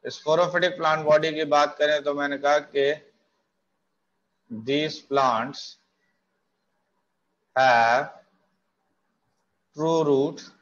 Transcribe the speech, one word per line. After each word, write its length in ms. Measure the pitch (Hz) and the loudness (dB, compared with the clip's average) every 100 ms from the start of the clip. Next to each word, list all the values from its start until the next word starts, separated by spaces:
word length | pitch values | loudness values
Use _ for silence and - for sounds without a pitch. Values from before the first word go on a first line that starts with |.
| 123 | -12
Sporophytic 720 | - 151 160 175 175 180 160 | -10 -2 0 0 0 -2 -2
plant 280 | 160 156 151 | -2 0 2
body 260 | 151 160 | 2 2
की 100 | 156 151 | -4 0
बात 240 | 147 147 - | 2 2 0
करें 240 | 147 151 | 0 0
तो 100 | 143 | -2
मैंने 240 | 143 143 139 | -4 -4 -2
कहा 220 | 143 147 147 139 | 0 0 0 -2
कि 100 | 139 147 _ _ _ _ _ _ _ _ _ _ _ _ _ _ _ | 0 -2 _ _ _ _ _ _ _ _ _ _ _ _ _ _ _
these 460 | 110 113 143 151 151 _ | -14 -6 -4 -4 -10 _
plants 500 | 139 131 113 127 139 - - _ _ _ _ _ _ _ _ _ _ _ _ _ _ _ _ _ 131 | 0 0 0 -4 -10 -18 -20 _ _ _ _ _ _ _ _ _ _ _ _ _ _ _ _ _ 2
have 540 | 131 120 117 123 147 - _ _ _ _ _ _ _ _ _ _ _ _ _ _ _ 147 | 4 6 4 2 -2 -12 _ _ _ _ _ _ _ _ _ _ _ _ _ _ _ -6
true 260 | 160 165 151 | -2 0 2
root 320 | 139 147 143 - _ | 2 0 -6 -20 _